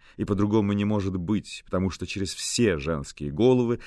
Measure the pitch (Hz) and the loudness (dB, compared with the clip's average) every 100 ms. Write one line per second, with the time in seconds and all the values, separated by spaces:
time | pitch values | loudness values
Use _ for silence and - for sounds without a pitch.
0 | - - 90 98 104 110 101 104 104 107 | -16 -6 -2 2 4 4 2 2 0 0
1 | 95 92 87 104 - - - 92 92 - | -2 -2 -2 -2 -4 -12 -6 -2 -2 -2
2 | 90 - 95 - - - 117 80 69 78 | -8 -6 -6 -6 -4 0 2 2 -2 -4
3 | 69 - 73 73 120 127 117 117 | -6 -8 -6 2 4 4 2 -2